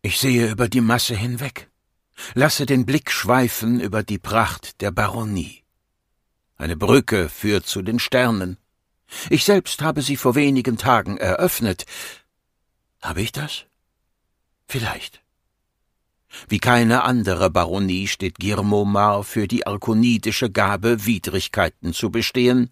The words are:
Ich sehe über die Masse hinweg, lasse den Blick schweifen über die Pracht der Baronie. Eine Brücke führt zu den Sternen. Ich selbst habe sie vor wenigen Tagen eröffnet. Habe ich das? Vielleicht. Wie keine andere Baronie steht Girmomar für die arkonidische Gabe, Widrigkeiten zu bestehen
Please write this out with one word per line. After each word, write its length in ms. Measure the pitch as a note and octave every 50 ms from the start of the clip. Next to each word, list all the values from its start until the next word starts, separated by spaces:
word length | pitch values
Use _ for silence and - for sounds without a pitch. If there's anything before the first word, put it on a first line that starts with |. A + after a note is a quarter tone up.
Ich 180 | - G2+ - -
sehe 300 | - C3+ B2 A#2+ A#2 G#2+
über 180 | G#2+ G2+ B2 G#2+
die 120 | - B2+
Masse 340 | A#2 A2 A#2+ A#2+ - - A#2+
hinweg, 540 | G2 A2 B2 B2 A2+ C#3+ C3 _ - - _ _ _ _ _ _ _ _ _ _ - - - -
lasse 320 | B2 C#3 D#3 - - C#3+
den 200 | B2+ C#3 B2+ B2
Blick 260 | A#2 C3+ D#3 - -
schweifen 680 | - - - G2 B2 C3 B2+ A#2 - - A2 A2+ A#2+ A#2+
über 240 | - G2+ F#2 A2 G2
die 160 | - G#2 F#2+
Pracht 640 | - - G#2 A2+ A2 F2+ - - - - - _
der 100 | G2 G2+
Baronie. 720 | F2+ A#2 G#2+ G2 G2 A#2 A2 G#2+ G2+ F#2 D2+ - - - _ _ _ _ _ _ _ _ _ _ _ _ _ _ _ _ _ _ _
Eine 200 | - D2 D#2+ E2+
Brücke 520 | D#2 G2+ A2+ B2 C#3 - - A2 G2 F2 D2+
führt 360 | - - - G#2 G#2 F#2+ -
zu 160 | - - G2+
den 180 | F#2 G#2+ A2+ A#2+
Sternen. 580 | - - - B2 B2+ A#2+ A2+ G2 F#2 F#2 F#2 _ _ _ _ _ _ _ _ _ _ _ - - - -
Ich 160 | - C#3 -
selbst 360 | - G3+ F#3+ - - - -
habe 200 | D3 D#3+ C3+ D3+
sie 160 | C3 C#3 C#3+
vor 180 | B2+ - B2+ A2+
wenigen 420 | D3+ D3 C#3+ C#3 C3 A#2 C3 A2+
Tagen 400 | A2 - C3+ B2 A2 F#2+ - G2+
eröffnet. 680 | - G#2+ F#2+ - - F3+ F3+ - - A#2+ G2+ F2+ - - - - - - - - - _ _ _ _ _ _ _ _ _ _ _ _ _ _ _ _
Habe 200 | - - - F2+
ich 100 | - -
das? 340 | - C#3 D3 D3+ - - - _ _ _ _ _ _ _ _ _ _ _ _ _ _ _ _ _ _ _ _
Vielleicht. 560 | - - C3 A2+ F#2+ E2+ - - - - _ _ _ _ _ _ _ _ _ _ _ _ _ _ _ _ _ _ _ _ _ _ _ - - - -
Wie 100 | G#2+ F#2+
keine 440 | - B2+ B2 A#2+ A#2+ A2+ A#2 B2+ -
andere 460 | B2+ B2+ A#2+ G#2 G2 F2+ E2+ F#2+ F#2
Baronie 580 | D#2 F2+ F2 E2 F2+ G2 G2+ F#2 F2+ F#2 G2
steht 300 | F#2+ - _ G2+ F2+ -
Girmomar 880 | - - G2+ G#2 G#2+ G2 G#2 G#2 G#2 G#2 G2+ G2+ G2+ G#2 G#2 G2+ G2+ G#2
für 240 | - - A#2 G#2
die 180 | G2 A2+ A#2+ -
arkonidische 840 | - G2+ G2+ - - A2 A2 A#2+ A#2+ A#2 G#2+ - A2 G#2+ - C3 G#2+
Gabe, 540 | F#2+ A2 G2+ F#2+ G2+ F2+ F#2+ A#2 A#2+ G#2+ G2
Widrigkeiten 880 | A2+ A2+ F2+ - G2 F#2 F#2+ - - - G#2 F2+ D#2+ - _ - F2 E2
zu 180 | - - G#2
bestehen 580 | F2+ A2+ A2 - - C3 B2 B2 B2 B2+ A#2+ B2